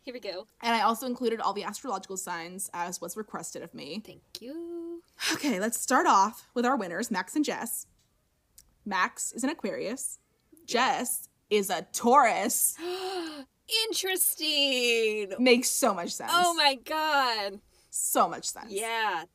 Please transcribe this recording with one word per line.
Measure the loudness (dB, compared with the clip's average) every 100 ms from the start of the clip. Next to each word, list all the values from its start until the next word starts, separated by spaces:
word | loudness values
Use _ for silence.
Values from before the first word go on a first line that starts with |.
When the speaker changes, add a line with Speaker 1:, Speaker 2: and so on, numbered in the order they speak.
Speaker 1:
Here | -12
we | -10
go. | -8 -10 -12 _
Speaker 2:
And | 0 4
I |
also | 2 2 -4
included | 0 0 0
all | -2
the | -2
astrological | -6 -8 -6 -6 -6 -8
signs | -6 -8 -8 -10 -10
as | -6 -6 -6
was | -8 -10
requested | -10 -10 -10 -10
of | -12
me. | -12 -10 -12 -12
Speaker 1:
Thank | -20 _ -14
you. | -12 -10 -10 -10 -10 -12 _ -8 -4
Speaker 2:
Okay, | -2 0 0
let's | 0 -2
start | 2 4 6
off | 6 4 0 -6 0
with | 2
our | 2
winners, | 0 -4 -2
Max | -2 -2 -2
and | 0
Jess. | -2 -6 -8 -10 _ _ _ _ _ _ -20 _ _ -4
Max | 0 0 -2 -8
is | -2 -2
an |
Aquarius. | -2 -4 -4 -6 -6 -8 -12 _ _ _
Speaker 1:
Yeah. | -20 -4
Speaker 2:
Jess | 0 2 0 -2 -6 -8 _ _
is | 2 2
a | -2 -4
Taurus. | 0 8 8 8 4 0 2 0 0
Speaker 1:
<gasps> | -6 -6 -6 -6 -8 -12 -16 _ -4 -2 0
Interesting. | -2 -2 0 0 0 -2 2 2 2 2 2 2 0 -6 2
Speaker 2:
Makes | 6 6 4
so | 2 2
much | 0 -4
sense. | -6 2
Speaker 1:
Oh | 4 4 4
my | 2 2
God. | -4 -2 2 2 2 0 -4 -8 _ _ _
Speaker 2:
So | -4 0 4 2
much | 0 -8
sense. | -8 -8
Speaker 1:
Yeah. | -6 -4 -2 -2 -2 -8